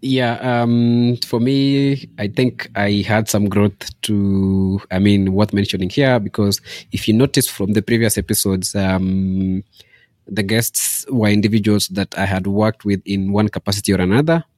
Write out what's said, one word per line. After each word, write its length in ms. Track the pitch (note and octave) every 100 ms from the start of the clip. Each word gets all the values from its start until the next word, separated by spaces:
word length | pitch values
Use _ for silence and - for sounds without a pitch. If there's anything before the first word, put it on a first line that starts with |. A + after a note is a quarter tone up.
Yeah, 340 | C3+ C3 B2 A#2
um, 760 | B2+ A#2+ A#2 A#2+ A#2 A#2+ A#2+ A#2+
for 160 | - A#2+
me, 680 | A#2+ C#3 C#3 C#3 C#3 C#3 - -
I 100 | G#2
think 420 | G#2 B2+ - - -
I 280 | G2+ G#2 G2
had 220 | A2 G#2+
some 200 | G#2 G#2
growth 520 | G2 G2+ G2+ - -
to, 800 | - G#2 G2 G2 F#2+ F#2+ F#2+ G2 -
I 80 | F#2
mean, 340 | G#2 G2+ F#2+
worth 200 | F#2+ G#2
mentioning 380 | G2+ G2+ - F#2
here, 300 | A2+ C#3 B2
because 400 | G2+ - G2+ F#2+ - - -
if 160 | - -
you 60 |
notice 340 | A2 C#3 - B2
from 240 | - G2
the 100 | G#2+
previous 360 | G2+ A#2 A2+ -
episodes, 560 | F#2 G#2+ G2+ F#2+ F#2 G2+
um, 880 | F#2+ F#2+ F#2+ F#2+ F#2+ F#2+ F#2+ F#2 - _ - _ _ _ -
the 120 | G2
guests 640 | G2 A2 A2+ - - - -
were 180 | C3 G#2+
individuals 600 | G#2 G#2 A2 G#2 G#2 -
that 280 | F#2+ F#2+ -
I 80 | G2
had 200 | F#2+ F#2+
worked 380 | G2 G#2+ A2
with 160 | G#2 G2 -
in 260 | G2 F#2+
one 160 | G2+ G#2+
capacity 460 | G2+ - G2+ G#2
or 60 | F#2+
another. 440 | F2+ G#2+ D3+ E3 D#3+